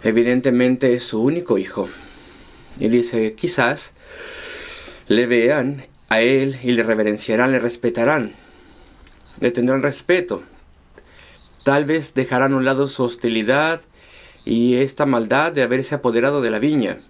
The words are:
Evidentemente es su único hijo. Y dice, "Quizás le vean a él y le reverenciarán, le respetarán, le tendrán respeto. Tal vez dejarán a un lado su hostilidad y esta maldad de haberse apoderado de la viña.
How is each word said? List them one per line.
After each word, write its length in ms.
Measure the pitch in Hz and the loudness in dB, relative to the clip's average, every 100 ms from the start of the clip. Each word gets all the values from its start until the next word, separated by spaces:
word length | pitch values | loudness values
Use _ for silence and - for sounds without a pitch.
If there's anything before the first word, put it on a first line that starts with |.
Evidentemente 880 | 113 110 120 127 131 123 127 127 131 | 2 2 2 2 2 2 2 2 2
es 80 | 123 | 0
su 180 | - 110 | -2 0
único 380 | 120 170 175 98 | 0 0 0 -2
hijo. 300 | 95 - 95 - - - - - - - - - | -2 -6 -8 -10 -20 -20 -20 -20 -20 -20 -20 -4
Y 100 | 107 | 0
dice, 460 | 120 117 117 110 | 2 2 -2 -2
"Quizás 600 | - 120 - 120 147 - - - - - - - - - - - - - | -2 -4 0 0 -2 -10 -18 -20 -18 -16 -16 -16 -16 -16 -18 -18 -20 0
le 180 | 107 120 | 2 4
vean 600 | 120 117 147 127 143 - _ - | 4 4 2 -2 -6 -12 _ -2
a 120 | 110 | 2
él 360 | 117 135 135 131 | 4 4 0 -2
y 80 | 123 | -2
le 140 | 120 | 0
reverenciarán, 640 | 113 110 107 104 - 113 127 | 0 0 0 -2 -2 0 2
le 80 | 131 | 2
respetarán, 760 | 117 117 120 117 120 151 117 - - - - - - - - - - - | -2 -4 -4 0 0 0 -2 -10 -20 -20 -20 -20 -20 -20 -20 -20 -20 -4
le 100 | 123 | -2
tendrán 320 | 120 123 135 | 0 0 0
respeto. 640 | 139 135 - 180 175 92 - - - - _ - - - - - - - | -2 -4 -2 -2 0 -8 -10 -20 -20 -20 _ -20 -20 -20 -20 -20 -20 -4
Tal 200 | - 139 | 0 2
vez 300 | 147 160 143 | 2 -2 -2
dejarán 380 | - 127 127 135 | -4 -2 0 2
a 60 | 135 | 2
un 60 | |
lado 220 | 131 135 139 | 0 0 -2
su 160 | 135 | -2
hostilidad 800 | 123 117 120 113 107 135 156 165 - _ - - - - | -4 -2 -2 -2 0 2 0 -2 -8 _ -20 -20 -20 -14
y 320 | - 113 120 123 | -4 0 2 2
esta 280 | 135 139 | 0 0
maldad 460 | 143 123 110 135 160 | 0 0 0 0 0
de 140 | 156 | 0
haberse 320 | 120 131 131 143 | 0 0 -2 -2
apoderado 440 | 127 117 131 143 | 0 2 0 0
de 80 | 117 | -2
la 80 | 107 | 0
viña. 380 | 135 151 104 - | 0 0 -2 -6